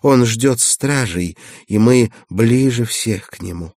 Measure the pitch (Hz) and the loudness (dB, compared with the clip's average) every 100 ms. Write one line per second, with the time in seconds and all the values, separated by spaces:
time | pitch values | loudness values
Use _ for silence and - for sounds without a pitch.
0 | 147 135 120 113 135 120 - - 143 143 | 4 4 2 2 0 0 -2 -2 -2 -2
1 | 117 87 90 - - - _ 104 113 127 | -2 -4 -6 -8 -20 -20 _ 2 4 4
2 | 113 - _ 92 117 123 135 120 117 - | 2 -4 _ 0 2 2 0 -2 -4 -6
3 | - 101 - - 92 85 85 | -6 -6 -8 -16 -14 -12 -14